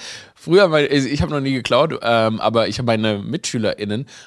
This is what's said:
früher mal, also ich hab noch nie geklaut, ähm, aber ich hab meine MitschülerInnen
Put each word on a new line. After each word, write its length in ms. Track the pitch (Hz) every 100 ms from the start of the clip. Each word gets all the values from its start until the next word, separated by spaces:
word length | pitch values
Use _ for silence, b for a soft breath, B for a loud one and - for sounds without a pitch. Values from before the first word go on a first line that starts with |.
| B B B _
früher 320 | - 175 196
mal, 200 | 156 147
also 180 | 143 131
ich 140 | 143
hab 80 | 165
noch 100 | 147
nie 140 | 135
geklaut, 440 | 131 120 123 160 131
ähm, 380 | 117 117 110 110
aber 280 | 110 113 101
ich 120 | 117
hab 60 | 120
meine 340 | 113 110 104
MitschülerInnen 840 | 107 139 - 123 107 - 104 107 131 B